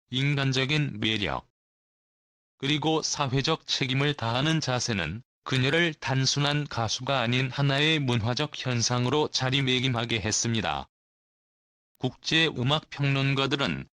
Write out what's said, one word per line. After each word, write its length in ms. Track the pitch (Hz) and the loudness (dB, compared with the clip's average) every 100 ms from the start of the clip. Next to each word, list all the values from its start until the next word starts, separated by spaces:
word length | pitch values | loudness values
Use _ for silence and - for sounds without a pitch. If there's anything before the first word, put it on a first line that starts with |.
| _ | _
인간적인 880 | 127 143 139 135 131 131 151 143 104 | -2 0 2 0 0 0 0 -2 -2
매력, 480 | 107 110 90 64 - _ _ _ _ _ _ _ _ _ _ _ | -2 0 -2 -4 -8 _ _ _ _ _ _ _ _ _ _ _
그리고 440 | 139 147 151 156 | -2 0 2 0
사회적 640 | - - 139 135 147 160 - | -2 -2 0 0 0 -2 -2
책임을 480 | - 127 135 143 143 | -4 0 0 0 0
다하는 440 | 113 120 156 160 | -2 0 2 0
자세는 640 | 131 123 - 101 78 107 - _ | 0 -2 0 -2 -2 -6 -12 _
그녀를 500 | - 131 131 160 170 | -2 0 2 2 0
단순한 760 | 151 - 135 131 143 143 147 143 | -2 -2 0 2 2 0 0 -2
가수가 520 | 123 113 - 127 139 | -2 -2 -2 -2 0
아닌 320 | 117 127 131 | 2 0 0
하나의 480 | 143 143 135 156 156 | 0 2 2 2 2
문화적 520 | 131 120 113 120 151 | 2 0 0 -2 -4
현상으로 760 | - 127 120 110 123 123 151 147 | -4 -4 -2 0 0 2 2 0
자리매김하게 920 | - 131 139 127 127 131 120 117 113 | 0 0 0 2 2 0 0 0 -2
했습니다. 680 | 107 - 117 113 87 71 67 _ _ _ _ _ _ _ _ _ _ _ | 0 -2 0 0 -2 -4 -8 _ _ _ _ _ _ _ _ _ _ _
국제 480 | 131 - - 160 160 | -6 -6 0 2 2
음악 420 | 131 123 151 - | 0 0 0 -4
평론가들은 1000 | - 139 139 135 139 135 143 120 67 67 | -2 0 2 0 0 0 0 0 -2 -8